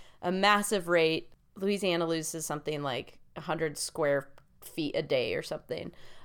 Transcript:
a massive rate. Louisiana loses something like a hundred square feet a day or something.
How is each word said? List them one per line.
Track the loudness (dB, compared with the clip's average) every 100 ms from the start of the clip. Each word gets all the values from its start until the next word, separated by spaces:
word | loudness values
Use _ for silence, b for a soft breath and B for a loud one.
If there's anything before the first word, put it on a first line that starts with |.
| B B
a | -2
massive | 4 6 6 4 0 4
rate. | 4 6 2 -4 -16 _ -4
Louisiana | -2 0 2 2 2
loses | 0 -2 -6 -6
something | -4 -4 -4
like | -2 -4 -6 -16 -18 -10
a |
hundred | -6 -2 -2 -4
square | -6 0 2 2 0 -12 _ _
feet | -10 -4 -2 -2
a |
day | 0 0 2
or | -2
something. | -4 -8 -8 -8 -8 b b b